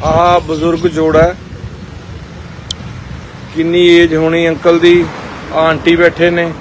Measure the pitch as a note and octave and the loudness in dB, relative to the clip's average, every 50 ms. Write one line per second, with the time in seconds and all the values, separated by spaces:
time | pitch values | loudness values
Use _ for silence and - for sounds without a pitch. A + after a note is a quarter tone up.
0 | - D#3 D#3+ E3 E3+ F3 F3 F3 E3 D#3 D#3+ D#3 D#3 E3+ E3+ D#3+ E3+ F3 D3+ D#3 | 0 0 2 2 4 4 2 2 0 -2 -4 -2 0 -2 -2 0 -2 -2 0 0
1 | D#3+ D#3+ D#3 D#3 E3 F3 F#3 F#3 - - - - - - - - - - - - | 0 2 4 4 4 4 2 -4 -14 -16 -16 -14 -14 -14 -14 -14 -16 -16 -16 -16
2 | - - - - - - - - - - - - - - - - - - - - | -16 -16 -16 -16 -16 -16 -16 -16 -16 -16 -16 -16 -10 -10 -10 -10 -10 -14 -14 -14
3 | - - - - - - - - - - - D#3 D#3+ E3 E3+ F3 F3 F3 F3 E3+ | -14 -14 -14 -14 -14 -16 -18 -18 -18 -12 -6 -4 -2 0 2 4 4 6 6 6
4 | F3 E3 D#3+ D#3 D#3+ D#3+ E3 E3+ E3+ E3 D#3+ C#3+ - F3+ E3+ E3+ E3 F3 E3+ F3 | 6 4 2 2 0 0 0 2 0 0 -2 0 2 2 2 4 6 6 6 4
5 | E3+ D#3+ - - - - - - - - - D3+ D#3+ D#3+ D#3+ D3 - E3+ E3+ E3 | 2 0 -6 -10 -14 -14 -14 -14 -14 -6 -2 0 0 0 0 0 2 0 2 4
6 | F3 E3+ D#3 - E3 F3 F3 F3 E3+ E3 D#3+ - | 4 2 2 2 0 0 2 0 -2 -4 -6 -10